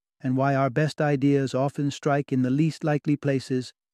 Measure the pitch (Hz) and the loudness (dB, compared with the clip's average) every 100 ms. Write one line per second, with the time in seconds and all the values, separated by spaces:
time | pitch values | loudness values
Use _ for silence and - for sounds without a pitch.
0 | _ _ 135 131 135 135 135 123 151 - | _ _ -4 0 2 2 0 0 -2 0
1 | 151 143 139 143 131 127 139 - 143 - | 0 2 2 2 0 0 -2 -2 -4 -2
2 | 156 143 139 131 127 135 160 - 160 147 | 0 0 0 0 0 2 0 0 -2 -2
3 | - 143 143 135 - 127 120 - _ | 0 -2 0 -2 -2 -4 -6 -14 _